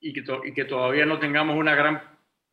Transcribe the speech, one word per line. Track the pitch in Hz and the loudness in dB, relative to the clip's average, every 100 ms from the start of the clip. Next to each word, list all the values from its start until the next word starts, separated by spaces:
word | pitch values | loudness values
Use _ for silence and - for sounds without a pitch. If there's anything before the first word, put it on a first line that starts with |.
y | 156 | -10
que | 135 | -8
to-, | 131 131 | -6 -8
y | - | -6
que | 139 | -6
todavía | 127 131 127 143 151 | -4 -2 0 2 2
no | 151 | 0
tengamos | 151 147 156 151 | 0 0 2 2
una | 156 | 2
gran, | 143 147 151 - _ _ _ _ | 4 2 0 -8 _ _ _ _